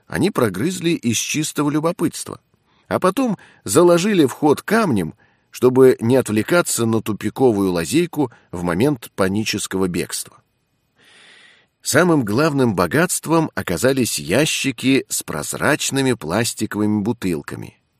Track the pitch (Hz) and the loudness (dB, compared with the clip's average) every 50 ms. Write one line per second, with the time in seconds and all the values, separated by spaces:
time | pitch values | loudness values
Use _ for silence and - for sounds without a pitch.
0 | _ - - 82 147 202 - - 123 107 87 90 120 175 185 185 165 170 170 - | _ -8 -2 -2 -2 0 0 0 0 0 0 -2 -4 -4 -4 -4 -2 -2 -2 -2
1 | - 120 110 - - - - 147 156 - - - 147 147 143 151 151 165 180 - | -2 -2 -2 -2 -4 -4 -4 -4 -4 -4 -2 -2 -2 0 -2 -2 -2 -2 -2 -2
2 | 175 - - - - - - - _ _ _ _ _ _ _ _ _ - 92 - | -4 -4 -4 -6 -12 -12 -14 -16 _ _ _ _ _ _ _ _ _ -4 -2 0
3 | - 185 185 277 269 240 190 - - - _ _ - - 98 147 180 175 170 170 | 0 0 0 0 0 -2 -2 -4 -8 -16 _ _ -8 0 4 6 6 6 6 4
4 | 170 220 208 180 147 123 - - - 151 135 - - - 208 226 226 175 120 98 | 2 2 4 4 4 2 2 0 2 2 2 0 0 0 0 0 2 2 0 0
5 | 85 78 - _ _ _ _ _ _ _ - - - 127 127 127 131 127 - - | -2 -4 -8 _ _ _ _ _ _ _ -2 0 2 4 6 8 8 6 6 4
6 | - 113 131 131 117 - 107 107 104 - 170 175 170 - - - 117 113 113 110 | 2 2 2 2 2 2 0 0 0 2 2 0 0 0 -2 -2 0 0 0 0
7 | - - 107 - - 107 - - 131 127 107 101 98 95 90 85 82 80 - 160 | -2 -4 -6 -4 -6 -6 0 2 2 4 4 4 2 0 0 -2 -2 0 0 0
8 | 175 160 - 147 143 117 - - _ _ - 90 87 87 85 87 117 147 147 123 | 0 0 -2 -4 -4 -4 -6 -12 _ _ -10 -6 -4 -2 0 2 2 2 0 -2
9 | - - _ - 98 95 98 107 110 - - 98 - - - 95 95 92 85 90 | -6 -8 _ -2 -2 0 0 -2 -2 -4 -4 -6 -6 -4 -2 -2 -2 -2 -2 -4
10 | 71 - - - - - - _ _ _ _ _ _ _ _ _ _ _ _ _ | -4 -6 -8 -12 -12 -14 -18 _ _ _ _ _ _ _ _ _ _ _ _ _
11 | _ _ - - - - - - - - _ _ _ _ _ _ - - - 143 | _ _ -20 -20 -20 -20 -20 -20 -20 -20 _ _ _ _ _ _ -6 -2 0 2
12 | 175 185 160 147 120 98 104 123 156 165 143 139 131 120 98 85 90 85 - 143 | 4 4 4 2 2 0 0 0 0 2 2 2 2 2 2 2 0 0 2 0
13 | 175 175 - - - 139 160 165 156 - - - 95 - 87 78 107 131 139 131 | 0 0 -2 -4 -2 0 0 0 0 0 -4 -6 -6 -4 -2 0 0 0 2 0
14 | 120 - - - 73 71 90 123 156 - - - - 135 127 - - 131 135 127 | -2 -2 -4 -6 -4 -2 0 0 0 0 -2 -4 -4 -6 -6 -2 0 0 0 0
15 | - - - - - - - 76 71 - - 64 76 120 147 156 - - 131 139 | 0 -4 -6 -8 -6 -6 -8 -8 -8 -8 -6 -2 -2 0 0 0 -2 -4 -2 0
16 | 135 131 120 - - 76 85 107 120 - - - 110 101 - 101 107 104 104 107 | 0 0 -2 -2 -4 -4 -2 -2 -2 -2 -4 -6 -6 -6 -4 -2 -2 0 0 0
17 | 98 107 120 - - 92 85 73 71 - - 57 55 - - _ _ _ _ | -2 -2 -4 -4 -4 -4 -4 -4 -6 -10 -12 -14 -14 -16 -18 _ _ _ _